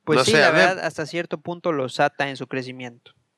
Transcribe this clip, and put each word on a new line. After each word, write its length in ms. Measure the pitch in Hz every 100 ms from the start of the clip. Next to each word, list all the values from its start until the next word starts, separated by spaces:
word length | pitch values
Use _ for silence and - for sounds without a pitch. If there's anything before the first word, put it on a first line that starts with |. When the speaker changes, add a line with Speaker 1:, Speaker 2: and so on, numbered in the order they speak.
Speaker 1:
Pues 140 | - 143
Speaker 2:
no 60 | 131
Speaker 1:
sí, 60 |
Speaker 2:
sé, 80 | 220
Speaker 1:
la 100 | 143
Speaker 2:
a 20 |
mí 60 | 156
Speaker 1:
verdad, 260 | 185 185 160
hasta 200 | 165 151
cierto 340 | 170 170 160
punto 320 | 170 175 180
los 280 | 147 127 -
ata 300 | 147 - 139
en 80 | 131
su 100 | 131
crecimiento. 640 | 131 127 127 123 120 _ _ _